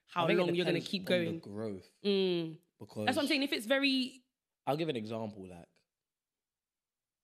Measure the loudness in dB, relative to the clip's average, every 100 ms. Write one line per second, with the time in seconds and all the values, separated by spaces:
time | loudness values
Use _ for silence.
0 | _ 0 2 4 4 2 2 0 0 -6
1 | 0 0 0 -4 -8 -6 -6 -6 -12 _
2 | 0 2 2 0 -4 -10 _ _ -12 -2
3 | 0 2 2 0 0 -2 0 2 4 2
4 | -2 -8 _ _ _ _ -2 0 0 -2
5 | -4 -6 -6 -8 -14 -16 -20 _ _ _
6 | _ _ _ _ _ _ _ _ _ _
7 | _ _